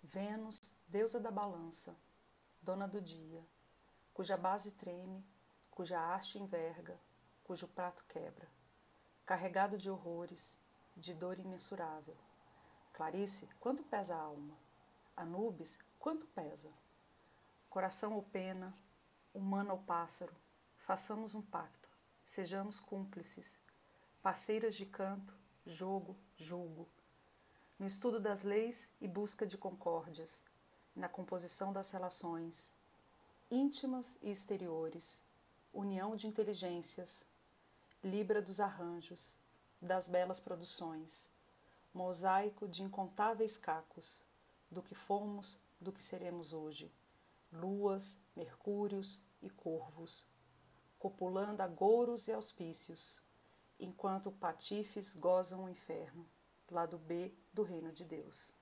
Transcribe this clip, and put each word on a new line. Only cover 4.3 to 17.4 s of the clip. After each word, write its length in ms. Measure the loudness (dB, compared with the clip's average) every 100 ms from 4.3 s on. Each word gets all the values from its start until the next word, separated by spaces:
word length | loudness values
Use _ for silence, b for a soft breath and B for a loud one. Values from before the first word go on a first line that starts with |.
| 4
base 340 | 4 4 0
treme, 560 | -4 -8 -6 -8 -10 -12 -20 -20 -20 -18
cuja 300 | -6 0 2 2
haste 240 | 0 -2 -4
enverga, 580 | -2 -2 -2 -4 -12 -14 -16 -20 -20 -20
cujo 240 | -8 -6 -6
prato 380 | -2 -4 -4 -10
quebra, 380 | -8 -8 -10 -20 -20 -20 -20 -20 -20 -20 -20
carregado 520 | 0 2 4 4 4 2
de 140 | -2
horrores, 680 | -4 -4 -6 -6 -6 -8 -8 -20 -20 -20 -12
de 160 | -8
dor 280 | -4 -4 -4
imensurável. 760 | -6 -4 -4 -2 -4 -4 -10 -16 -20 -20 -20 B B B -20
Clarice, 560 | -4 -2 2 2 2 0 -2
quanto 240 | 0 0
pesa 320 | 0 0 0
a 60 | 0
alma? 360 | -2 -6 -10 -12 -20 -20 -20 -20 -16 -8
Anubis, 600 | -4 0 0 0 -4 -4 -8 -4
quanto 260 | -2 -2 -4
pesa? 420 | -6 -6 -8 -12 -16 -20 -20 -20 B B B